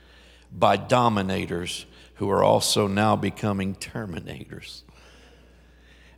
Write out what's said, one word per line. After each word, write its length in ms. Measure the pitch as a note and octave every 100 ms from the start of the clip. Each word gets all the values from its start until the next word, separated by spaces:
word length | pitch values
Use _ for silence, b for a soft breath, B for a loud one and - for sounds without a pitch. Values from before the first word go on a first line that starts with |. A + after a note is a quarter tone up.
| b b b b b
by 240 | F2+ G#2 G2+
dominators 1080 | - B2 A#2+ G#2 F#2+ F#2+ F2+ F2 F2 - - B B -
who 140 | G2+
are 140 | F#2+
also 440 | G2+ A2 - A2 G#2
now 280 | G2 A2 D3+
becoming 600 | G2+ - A2 G2 F#2+ F#2+
terminators. 1040 | - - - - E2+ E2+ - - - - - b b b b b b b b b b b b